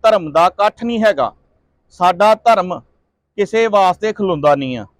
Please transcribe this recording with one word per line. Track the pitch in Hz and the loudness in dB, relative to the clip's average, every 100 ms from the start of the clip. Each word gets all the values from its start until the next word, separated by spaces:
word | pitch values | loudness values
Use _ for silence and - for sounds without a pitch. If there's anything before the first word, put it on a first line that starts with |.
ਧਰਮ | 220 214 156 | 2 0 0
ਦਾ | 151 180 | 0 0
ਇਕੱਠ | 190 208 - | 0 -4 -2
ਨਹੀਂ | 233 233 | -8 0
ਹੈਗਾ, | 214 147 117 _ _ _ _ _ _ | 0 0 -4 _ _ _ _ _ _
ਸਾਡਾ | _ 180 175 208 | _ -2 2 2
ਧਰਮ | 220 - 214 180 165 _ _ _ _ _ - | 2 2 2 0 -8 _ _ _ _ _ -6
ਕਿਸੇ | 196 220 226 | -4 0 0
ਵਾਸਤੇ | 202 185 175 214 | 2 0 0 -6
ਖਲੋਂਦਾ | 214 196 160 147 | -4 -4 0 0
ਨਹੀਂ | 143 131 123 | 0 -2 -8
ਆ। | 101 | -12